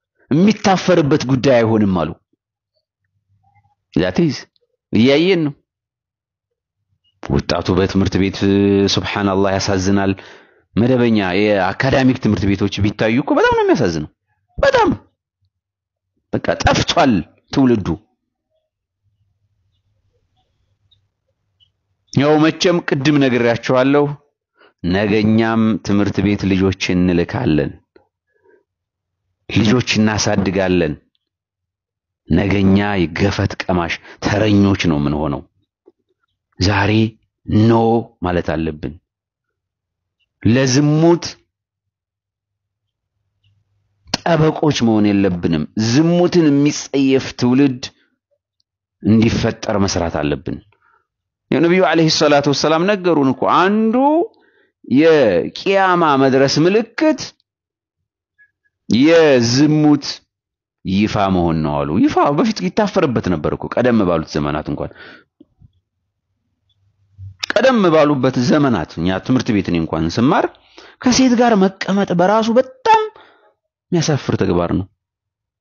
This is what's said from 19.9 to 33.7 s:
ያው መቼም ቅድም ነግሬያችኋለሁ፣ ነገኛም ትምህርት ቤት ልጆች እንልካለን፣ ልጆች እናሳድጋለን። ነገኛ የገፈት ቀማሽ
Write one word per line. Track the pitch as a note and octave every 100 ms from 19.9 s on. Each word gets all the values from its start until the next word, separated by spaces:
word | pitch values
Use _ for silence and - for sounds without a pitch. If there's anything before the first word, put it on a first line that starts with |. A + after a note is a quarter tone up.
| _ _ A#4+ _ F#5+ F#5 _ _ _ _ _ _ _ _ _ _ _ _ _ _ _ _
ያው | - D3 D3+
መቼም | D#3+ D#3 F#3 F3
ቅድም | - D3 C#3 D3
ነግሬያችኋለሁ፣ | C#3 A#2+ A#2+ A2+ - B2+ C3 C#3+ D3 D3 _ _ _ _ _ _
ነገኛም | F2 F#2 G#2+ A2 G#2+ A2 A2+ A2+ A2 F#2+
ትምህርት | - G2+ G2+ G2
ቤት | G2+ G2+
ልጆች | G2 F#2+ F#2+ F#2 -
እንልካለን፣ | F#2 F2+ F2 E2 - D#2+ D2+ C2+ - _ _ _ _ _ _ _ G#4+ _ _ _ _ _ _ _ _ -
ልጆች | - A2+ B2+ -
እናሳድጋለን። | G#2+ A2 G#2+ A2 G2+ G2 F#2+ F#2 F2+ D#2+ C#2+ _ _ _ _ _ _ _ _ _ _ _ _ -
ነገኛ | E2+ G2 G2+ F#2+ G2 G#2 G2
የገፈት | E2 F2 G2 - G2 -
ቀማሽ | -